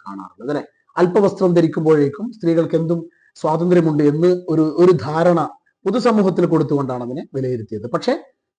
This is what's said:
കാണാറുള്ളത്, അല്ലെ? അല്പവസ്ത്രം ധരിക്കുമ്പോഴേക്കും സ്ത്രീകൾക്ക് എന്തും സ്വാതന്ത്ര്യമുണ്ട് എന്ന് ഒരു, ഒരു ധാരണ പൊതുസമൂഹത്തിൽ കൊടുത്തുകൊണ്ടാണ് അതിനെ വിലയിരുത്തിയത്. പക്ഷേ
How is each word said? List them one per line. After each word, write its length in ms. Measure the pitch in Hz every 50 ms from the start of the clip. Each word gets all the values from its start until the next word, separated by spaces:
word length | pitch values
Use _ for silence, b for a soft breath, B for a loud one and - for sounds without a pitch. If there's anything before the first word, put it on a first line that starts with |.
| - 101
കാണാറുള്ളത്, 400 | 98 98 95 90 - _ 113 135
അല്ലെ? 200 | 147 139 - - _ _ _ _ _ 165
അല്പവസ്ത്രം 560 | 180 175 175 214 196 185 185 - 190 180 175
ധരിക്കുമ്പോഴേക്കും 800 | 175 165 160 - - 156 156 156 147 143 139 - - 214 240 -
സ്ത്രീകൾക്ക് 440 | - - 165 165 165 165 156 165
എന്തും 320 | 160 165 160 170 170 165 b b b b b b
സ്വാതന്ത്ര്യമുണ്ട് 680 | - - 156 156 165 170 175 175 175 165 160 151 147 151
എന്ന് 240 | 147 147 156 170 180 180 180 180 -
ഒരു, 260 | 156 160 156 156 143 170
ഒരു 140 | 175 185 175
ധാരണ 560 | 143 - 151 151 160 170 175 175 165 147 - - - _ _ _ _ _
പൊതുസമൂഹത്തിൽ 600 | 190 196 247 208 240 226 214 190 185 160 - 175
കൊടുത്തുകൊണ്ടാണ് 580 | 151 165 156 147 139 151 139 135 127 123 123 123
അതിനെ 220 | 120 127 160 - - -
വിലയിരുത്തിയത്. 520 | 135 131 127 127 113 107 - 110 104 104
പക്ഷേ 380 | 120 - 165 - 240 277 339 - - _ _ _ _ _